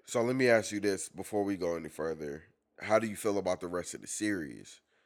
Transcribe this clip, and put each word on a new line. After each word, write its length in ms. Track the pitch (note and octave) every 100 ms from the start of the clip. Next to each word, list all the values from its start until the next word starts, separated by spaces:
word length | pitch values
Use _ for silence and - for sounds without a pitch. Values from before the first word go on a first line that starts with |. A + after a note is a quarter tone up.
| -
So 160 | B2
let 140 | A#2 C3
me 120 | B2+
ask 240 | A2+ G#2
you 80 | G#2
this 300 | G2+ F#2+ -
before 340 | E2+ F#2+ G#2+
we 140 | G2+ G2
go 180 | F2 E2+
any 140 | D#2+
further. 540 | - D#2+ D#2 D2 D2+ - _ _ -
How 200 | G#2 A2
do 80 | A2
you 80 | G2
feel 200 | A2 G2+
about 220 | F#2 F#2
the 80 | F2+
rest 260 | F2 E2
of 80 | -
the 60 | -
series? 720 | - G#2 G2 D2 G#1 G1+ - _ _